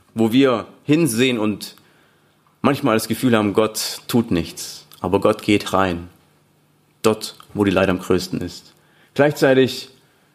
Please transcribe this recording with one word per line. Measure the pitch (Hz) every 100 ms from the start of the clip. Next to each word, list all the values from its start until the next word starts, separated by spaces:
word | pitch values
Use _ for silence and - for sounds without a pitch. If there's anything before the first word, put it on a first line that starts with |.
| _
wo | 113 113
wir | 123 135 113 90 -
hinsehen | - 156 160 113 131 120
und | 107 98 - - _ _ _ _ _ _ _ _
manchmal | 120 139 135 110
das | -
Gefühl | 113 131 113
haben, | 104
Gott | 98 110 - - - -
tut | 120 113
nichts, | 85 78 - - - - -
aber | 92 98
Gott | 104 107
geht | - 104 -
rein, | 95 95 87 87 - _ _ _ _ _ _ _ _
dort, | 110 107 - - - 104
wo |
die | 101
Leid | 92 95
am | 87
größten | - 92 - 113
ist. | 87 - - _ _ _ _ -
Gleichzeitig, | 147 147 143 131 127 - - _ _ _ _